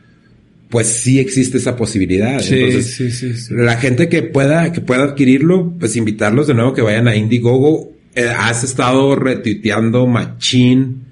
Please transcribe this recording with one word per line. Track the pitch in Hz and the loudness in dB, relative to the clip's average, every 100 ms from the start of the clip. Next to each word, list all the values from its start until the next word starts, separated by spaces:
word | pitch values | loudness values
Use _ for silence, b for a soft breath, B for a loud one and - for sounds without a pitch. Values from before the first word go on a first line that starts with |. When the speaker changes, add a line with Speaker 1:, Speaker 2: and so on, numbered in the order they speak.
| b b b b _ _ _ | b b b b _ _ _
Speaker 1:
pues | 117 110 | -2 -2
sí | - 127 135 | -2 2 2
existe | 131 135 131 127 | 2 0 0 -2
esa | 127 120 | -2 -4
posibilidad. | 107 101 87 92 113 135 | -2 -2 0 0 0 -2
Speaker 2:
Sí, | 101 131 | 0 0
Speaker 1:
Entonces, | 127 - 117 | 2 0 -2
Speaker 2:
sí, | - 127 | -4 -6
sí, | - 127 117 | -6 -6 -8
sí. | - 120 | -6 -2
Speaker 1:
la | 120 117 | 0 0
gente | 135 123 170 | 0 0 0
que | 170 | 0
pueda, | - 135 139 165 165 | -2 0 2 2 0
que | - | -2
pueda | - 127 143 | -2 0 0
adquirirlo, | 139 127 135 165 185 170 - | 2 4 4 4 2 0 -4
pues | 110 117 | -4 -2
invitarlos | 107 104 104 120 151 | -4 -2 0 2 2
de | 117 | 2
nuevo | 123 | 0
que | 131 | 0
vayan | 107 110 120 | 0 2 2
a | 107 | 2
Indiegogo. | 110 120 117 131 147 160 - - _ 123 | 0 0 2 2 2 0 -4 -20 _ -4
Eh, | 120 107 | -2 0
has | 110 120 - | -2 -2 -4
estado | - 127 131 139 135 | -2 0 2 2 0
retuiteando | 131 110 113 101 107 104 113 123 127 | 0 -2 -4 -2 -2 0 0 2 2
machín. | 117 87 - - 123 123 127 131 - b | 0 -2 -6 -2 2 4 4 0 -6 b